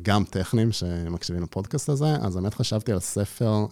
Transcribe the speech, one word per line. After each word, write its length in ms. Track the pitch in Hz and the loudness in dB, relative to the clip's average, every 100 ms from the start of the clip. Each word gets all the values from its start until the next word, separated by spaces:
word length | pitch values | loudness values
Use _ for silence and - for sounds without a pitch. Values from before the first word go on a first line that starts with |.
גם 220 | 85 104 | 2 2
טכניים 480 | 98 98 87 113 113 | 2 0 0 2 2
שמקשיבים 720 | 107 90 87 85 85 - 87 | 2 -2 -2 -2 -4 -4 -4
לפודקאסט 460 | 85 - 101 147 - | -4 -4 -4 -4 -2
הזה, 280 | 139 151 151 | 0 2 2
אז 140 | 101 90 | 0 0
באמת 180 | 92 | -2
חשבתי 380 | - 120 110 107 | 0 0 0 0
על 80 | 98 | -2
ספר 680 | - - 101 - 117 107 107 | 0 -2 -2 0 2 2 0